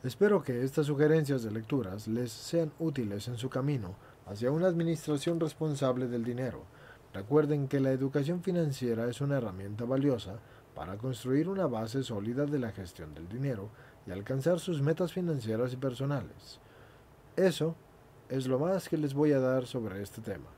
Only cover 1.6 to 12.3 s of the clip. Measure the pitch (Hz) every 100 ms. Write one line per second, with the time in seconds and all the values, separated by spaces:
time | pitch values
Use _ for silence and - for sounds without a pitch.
1.6 | 113 139 101 98 110 113 123 110 - 165
2.6 | 160 - 165 139 110 101 113 120 127 135
3.6 | 139 143 92 101 - - - 101 120 151
4.6 | 185 170 165 160 - 147 170 170 160 -
5.6 | 156 139 135 127 127 120 117 123 127 92
6.6 | - - - - - 98 101 147 147 147
7.6 | 135 143 135 131 135 143 139 175 170 175
8.6 | 156 135 123 113 117 120 143 139 113 92
9.6 | 98 104 117 135 143 120 87 107 - -
10.6 | - - 82 101 123 117 127 135 165 196
11.6 | 165 117 110 127 131 110 104